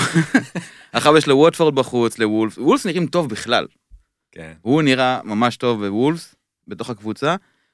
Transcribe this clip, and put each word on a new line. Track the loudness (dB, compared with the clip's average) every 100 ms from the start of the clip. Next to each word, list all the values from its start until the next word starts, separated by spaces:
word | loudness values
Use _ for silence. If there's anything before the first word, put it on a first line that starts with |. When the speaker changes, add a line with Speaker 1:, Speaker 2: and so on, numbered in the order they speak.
| 2 0 2 0 -2
Speaker 1:
<laughs> | -10 -14 -20 -8
עכשיו | -2 4 4
יש | 4
לו | 6
ווטפורד | 6 4 0 0
בחוץ, | 0 0 0 0
לוולפס, | -2 0 -2 -2
וולפס | 0 0 0
נראים | -4 -2
טוב | -2 -4
בכלל. | -6 -2 -2 -2 _ _ -20 _ _ _
Speaker 2:
כן. | -20 -20 -10
Speaker 1:
הוא | -2 2
נראה | 2 2 0 -2
ממש | -4 -2 0 0
טוב | -2 -2 -2
בוולפס, | 0 0 -2 -8 _ _ _ -16
בתוך | -12 -10
הקבוצה, | -10 -10 -4 -4 -4 _ _ _